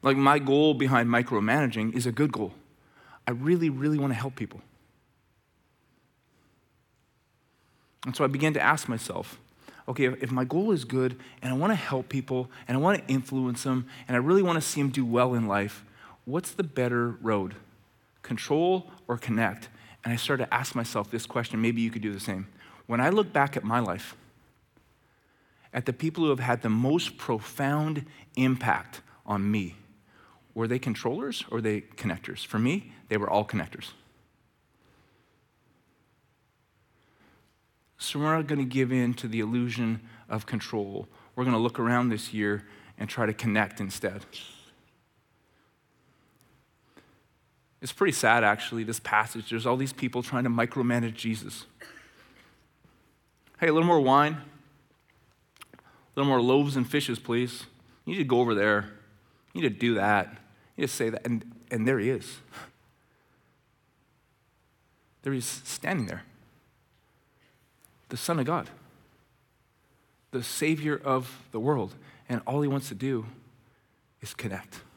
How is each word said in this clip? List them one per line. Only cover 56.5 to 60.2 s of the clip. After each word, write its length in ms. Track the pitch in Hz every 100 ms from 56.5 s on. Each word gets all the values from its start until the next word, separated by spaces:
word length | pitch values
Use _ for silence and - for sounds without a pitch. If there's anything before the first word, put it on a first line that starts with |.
| 135 143 135
and 100 | 123
fishes, 320 | 147 143 117
please. 460 | - 120 123 - - - _ _
You 80 | -
need 60 | 190
to 60 |
go 160 | 151 123
over 140 | 120
there. 380 | 104 104 104 101 - - _ _ _ _
You 80 | 175
need 60 | 151
to 60 |
do 200 | 101 120
that." 460 | 110 98 104